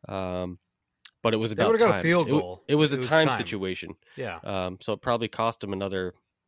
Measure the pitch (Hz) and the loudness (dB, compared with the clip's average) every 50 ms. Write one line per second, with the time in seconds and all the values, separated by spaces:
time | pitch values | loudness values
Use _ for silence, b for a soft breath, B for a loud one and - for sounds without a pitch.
0 | _ - 101 95 95 92 90 90 90 90 90 - _ _ _ _ _ _ _ _ | _ -10 -8 -6 -6 -4 -4 -4 -6 -6 -8 -12 _ _ _ _ _ _ _ _
1 | _ - _ _ _ 117 110 110 110 113 107 - 220 - 226 226 233 214 - 98 | _ -20 _ _ _ 2 2 2 0 -2 0 0 2 4 4 4 4 4 4 2
2 | 90 165 170 180 160 127 131 151 - 87 90 - _ - 135 151 156 147 139 131 | 2 2 2 2 2 2 2 0 0 -2 -8 -14 _ 0 2 4 4 4 2 0
3 | 127 123 143 160 160 147 127 110 110 - - 104 95 92 92 - - 87 85 _ | -2 2 4 4 6 4 2 0 -2 -4 -4 -4 -4 -4 -4 -6 -8 -14 -14 _
4 | b b b - 131 110 90 82 - - 101 95 92 92 92 90 - - 107 - | b b b -10 -10 -8 -8 -10 -8 -6 -4 -4 -4 -4 -6 -8 -6 -6 -6 -4
5 | - - 120 117 113 107 - - 113 117 117 _ - 101 98 95 98 98 95 95 | 0 -2 0 0 0 -4 -4 -2 -2 -2 -2 _ -6 -6 -4 -4 -4 -4 -2 -4
6 | 92 90 - _ _ _ _ _ _ | -4 -4 -6 _ _ _ _ _ _